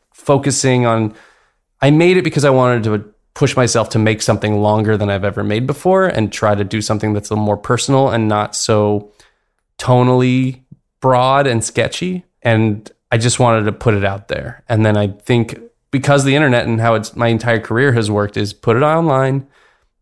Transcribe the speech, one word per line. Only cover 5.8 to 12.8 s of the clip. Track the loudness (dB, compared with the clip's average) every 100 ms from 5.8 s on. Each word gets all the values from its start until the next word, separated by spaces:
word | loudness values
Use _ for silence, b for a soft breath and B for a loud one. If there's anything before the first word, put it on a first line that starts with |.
| 0 2 2
and | 0 -4
try | -2 0 0
to |
do | -2 -4
something | -4 -4 -2
that's | -4 -4
a |
little | -4
more | -2 -2
personal | -2 -4 0 0 2
and | 0 0
not | 0 -2 -4
so | -2 0 2 -2 -6 b b b b b _ -8
tonally | 0 2 4 2 2 0 -2 -6 _ -20 _ _
broad | 0 2 2 2 0
and | 0
sketchy. | -2 -2 -4 -4 -8 -8 -12 _
And | 0 2 2 -2